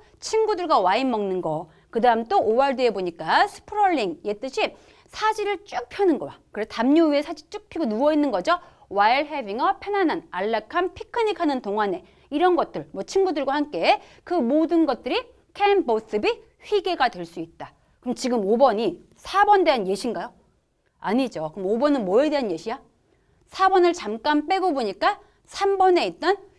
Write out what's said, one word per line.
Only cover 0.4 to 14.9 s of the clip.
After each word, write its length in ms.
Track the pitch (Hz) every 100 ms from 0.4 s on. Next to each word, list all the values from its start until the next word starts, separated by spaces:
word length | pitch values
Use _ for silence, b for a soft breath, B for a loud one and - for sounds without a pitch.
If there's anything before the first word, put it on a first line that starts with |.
| 427 359 349 285
와인 300 | 180 208 269
먹는 320 | 226 202 185
거, 280 | 170 156 165 b b
그 100 | 233
다음 240 | 240 226
또 160 | 226 392
오알 360 | 233 226 277 247
뒤에 140 | 247
보니까 560 | 196 180 170 160 247 403
스프롤링, 760 | - - 415 403 330 202 -
얘 100 | 208
뜻이 400 | 208 269 339 349 b b b b
사지를 560 | - 427 427 403 403
쭉 240 | - - 480
펴는 300 | - 392 262
거야. 200 | 143 - _
그래서 180 | - 220
담요 360 | - 233 302 330
위에 160 | 285
사지 260 | 294 330 -
쭉 180 | 415 -
펴고 180 | - 294
누워있는 440 | 214 294 311 294
거죠. 280 | 202 196 349 B B B
While 360 | 196 208 262 302
having 360 | 294 214 202
a, 80 | 349 381
편안한, 460 | - 403 349 170 -
안락한 640 | 180 202 226 214 339 370
피크닉 440 | 349 - 466 440 370
하는 220 | 339 262
동안에 420 | 214 208 202 180 b b b
이런 260 | 285 359 339
것들, 320 | 220 175 143
뭐 120 | 190
친구들과 500 | 196 392 381 311 269
함께 480 | 285 294 180 202 403 B B
그 100 | -
모든 520 | 349 233 294 320 339
것들이 380 | 311